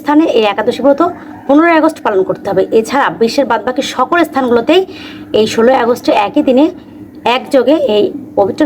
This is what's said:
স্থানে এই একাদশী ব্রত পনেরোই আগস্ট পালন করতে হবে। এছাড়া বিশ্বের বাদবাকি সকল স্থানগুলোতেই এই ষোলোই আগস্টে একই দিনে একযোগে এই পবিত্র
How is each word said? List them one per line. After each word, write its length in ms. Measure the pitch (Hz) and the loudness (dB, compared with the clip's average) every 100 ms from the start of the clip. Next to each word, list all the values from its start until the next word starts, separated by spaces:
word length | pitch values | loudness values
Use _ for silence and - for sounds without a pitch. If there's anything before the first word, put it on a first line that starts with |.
স্থানে 220 | - 294 320 233 | 2 2 2 2
এই 60 | 208 | 0
একাদশী 280 | 202 214 233 269 | 0 -2 0 2
ব্রত 160 | 277 339 - - - - | 2 0 -4 -14 -8 0
পনেরোই 280 | 285 339 320 | 4 4 4
আগস্ট 180 | 311 311 233 | 2 0 -2
পালন 160 | 190 190 | 0 -2
করতে 160 | - 202 | -4 -2
হবে। 140 | 185 190 226 | -2 0 0
এছাড়া 280 | 220 277 247 165 | 0 0 -2 0
বিশ্বের 240 | 226 285 269 | 0 0 0
বাদবাকি 300 | 226 247 254 254 - | -2 -4 -6 -4 -4
সকল 220 | 302 349 320 | 0 0 0
স্থানগুলোতেই 520 | 269 254 240 233 349 381 - - - - - | -2 0 0 2 2 0 -6 -18 -18 -4 -2
এই 60 | 214 | 0
ষোলোই 240 | - 233 262 | 2 2 2
আগস্টে 280 | 233 240 - 233 202 | 0 -2 0 0 0
একই 160 | 294 285 | 0 2
দিনে 180 | 254 330 - - - - - 220 302 | 2 2 -2 -16 -20 -20 -6 -2 -2
একযোগে 380 | - 269 233 320 262 208 | 0 2 2 2 2 0
এই 80 | - - - - | 0 -4 -4 -2
পবিত্র 240 | 196 - | 0 0